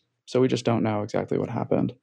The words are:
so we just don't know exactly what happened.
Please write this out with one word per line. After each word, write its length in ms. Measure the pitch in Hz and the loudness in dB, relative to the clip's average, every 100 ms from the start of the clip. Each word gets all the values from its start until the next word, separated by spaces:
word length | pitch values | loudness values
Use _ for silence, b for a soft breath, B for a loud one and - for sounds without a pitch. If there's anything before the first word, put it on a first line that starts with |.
| _ _ - | _ _ -2
so 140 | 123 | 2
we 80 | 127 | 2
just 180 | 123 123 | 2 0
don't 180 | 117 | 0
know 200 | 110 104 | 0 -2
exactly 340 | 104 - - - | -2 -4 -2 -2
what 120 | - | -2
happened. 440 | 117 - - 123 - | -4 0 0 0 -4